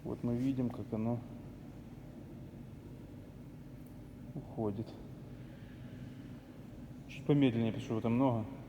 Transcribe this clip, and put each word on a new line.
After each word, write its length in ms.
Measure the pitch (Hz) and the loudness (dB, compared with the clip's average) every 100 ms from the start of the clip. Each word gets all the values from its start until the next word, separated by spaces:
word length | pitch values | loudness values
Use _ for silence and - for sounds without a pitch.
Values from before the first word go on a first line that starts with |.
Вот 180 | - 120 | -2 0
мы 140 | 123 120 | 2 4
видим, 340 | 131 131 123 | 4 4 2
как 220 | - 101 | 0 0
оно 260 | 110 113 120 - - - - - - - - - - - - - - - - - - - - - - - - - - - - - - - - | 2 4 2 0 -8 -10 -10 -10 -10 -12 -12 -12 -12 -10 -10 -10 -10 -10 -10 -10 -12 -10 -12 -12 -12 -12 -12 -12 -12 -10 -12 -12 -10 -8 -8
уходит. 500 | - - 107 98 - - - - - - - - - - - - - - - - - - - - - - - | -6 0 0 0 -4 -6 -10 -10 -12 -12 -12 -12 -12 -10 -10 -10 -10 -10 -10 -12 -12 -14 -12 -12 -12 -12 -10
Чуть 160 | - | -4
помедленнее, 480 | - 143 135 113 113 | 6 10 10 8 4
потому 120 | 117 | 2
что 160 | - 110 | 0 2
там 120 | 113 | 6
много. 320 | 117 135 117 104 - | 8 8 6 2 -6